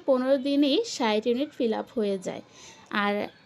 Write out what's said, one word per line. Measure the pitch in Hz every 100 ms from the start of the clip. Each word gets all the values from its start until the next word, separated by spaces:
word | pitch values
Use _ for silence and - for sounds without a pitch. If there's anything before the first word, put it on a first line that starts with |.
| 320
পনেরো | 254 254 277 277
দিনেই | 285 285 320 466 -
ষাট | 226 214 240
ইউনিট | 240 294 -
ফিল | 240 208
আপ | 208 -
হয়ে | 202 196 185
যায়। | - - - - - - 214
আর | 202 202 - -